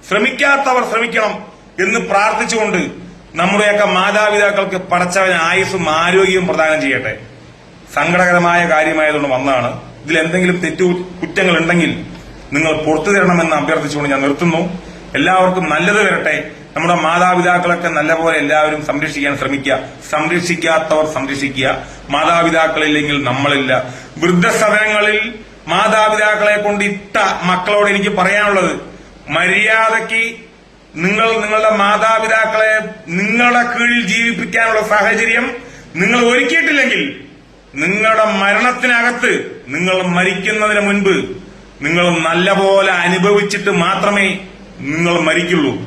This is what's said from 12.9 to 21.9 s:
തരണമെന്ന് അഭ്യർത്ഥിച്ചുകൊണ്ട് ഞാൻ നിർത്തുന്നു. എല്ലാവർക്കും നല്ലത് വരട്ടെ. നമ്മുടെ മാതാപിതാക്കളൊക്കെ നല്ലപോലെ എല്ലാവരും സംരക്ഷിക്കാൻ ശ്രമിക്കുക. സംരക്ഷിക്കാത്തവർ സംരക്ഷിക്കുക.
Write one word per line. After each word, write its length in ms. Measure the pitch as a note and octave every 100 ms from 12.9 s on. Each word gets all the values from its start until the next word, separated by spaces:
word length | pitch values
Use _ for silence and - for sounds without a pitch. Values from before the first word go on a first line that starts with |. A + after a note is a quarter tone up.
| D#3 G3+
തരണമെന്ന് 440 | G3 F3+ F3 E3 D3+
അഭ്യർത്ഥിച്ചുകൊണ്ട് 540 | C#3+ D#3+ D3 D3 C#3+
ഞാൻ 80 | C3+
നിർത്തുന്നു. 380 | C#3 C#3 F3 E3 F3+ - - - -
എല്ലാവർക്കും 500 | C#3 D#3 F#3 F#3 F#3 D#3+
നല്ലത് 300 | D3+ F3+ G#3
വരട്ടെ. 340 | G3+ E3+ E3 D3 C#3 - -
നമ്മുടെ 220 | D3 E3+ E3+ D#3
മാതാപിതാക്കളൊക്കെ 840 | E3+ F3+ F3+ F3 F3+ F3 F3 F3
നല്ലപോലെ 480 | D#3 D3+ D#3+ E3 D#3+
എല്ലാവരും 420 | C#3+ D3+ D3+ D3+ D3
സംരക്ഷിക്കാൻ 480 | C#3+ D#3 C#3+ C#3+ C#3+
ശ്രമിക്കുക. 360 | C3+ C#3 C3 B2+ - - -
സംരക്ഷിക്കാത്തവർ 960 | D3+ D#3 E3+ F3 E3 E3 D#3+ - D#3 D#3
സംരക്ഷിക്കുക. 520 | C3+ C3+ C#3 C#3 C3 C3 - -